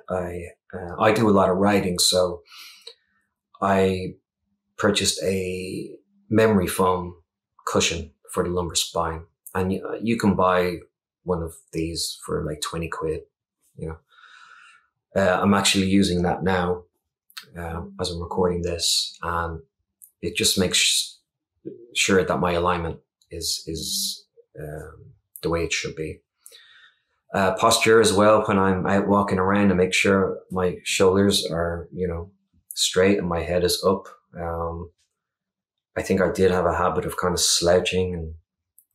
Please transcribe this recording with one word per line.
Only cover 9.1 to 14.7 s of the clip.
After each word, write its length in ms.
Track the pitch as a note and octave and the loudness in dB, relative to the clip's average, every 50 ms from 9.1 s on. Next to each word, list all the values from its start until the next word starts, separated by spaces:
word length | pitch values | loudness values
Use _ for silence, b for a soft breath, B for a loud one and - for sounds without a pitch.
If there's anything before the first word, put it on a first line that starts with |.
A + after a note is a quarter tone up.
| D#2+ D#2+ D#2+ - _ _ _ - - | -6 -10 -12 -18 _ _ _ -8 -4
And 160 | F#2 F#2 F#2 | -4 -2 -2
y-, 280 | F#2+ F#2+ - - - - | -2 -4 -6 -8 -10 -6
you 160 | G#2 A2+ A#2 A#2 | -2 -2 -2 2
can 180 | - G2+ F2+ | 2 2 2
buy 400 | E2+ F#2 F#2 F2+ F#2 F2+ F2+ E2+ D#2 - _ _ _ _ _ _ _ _ | 4 2 2 2 2 0 0 -4 -8 -12 _ _ _ _ _ _ _ _
one 180 | E2+ F2+ E2 | -4 -4 -4
of 120 | E2 D#2+ - - _ _ | -4 -8 -12 -16 _ _
these 460 | - E2 E2 E2 E2 D#2 - - - - - | -6 -6 -6 -4 -6 -6 -8 -8 -8 -12 -10
for, 200 | - E2 D#2+ D#2+ | -8 -6 -6 -6
like, 160 | D#2 D2+ - | -6 -8 -8
twenty 260 | - - - E2 E2 D#2+ | -8 -8 -6 -6 -8 -8
quid, 340 | - - D#2+ D#2+ D#2 - - _ _ _ _ _ _ _ _ _ _ | -8 -6 -6 -6 -6 -6 -10 _ _ _ _ _ _ _ _ _ _
you 120 | - D#2+ D#2+ | -12 -12 -12
know. 100 | E2 - _ B B B B B B B B B B B B B | -12 -12 _ B B B B B B B B B B B B B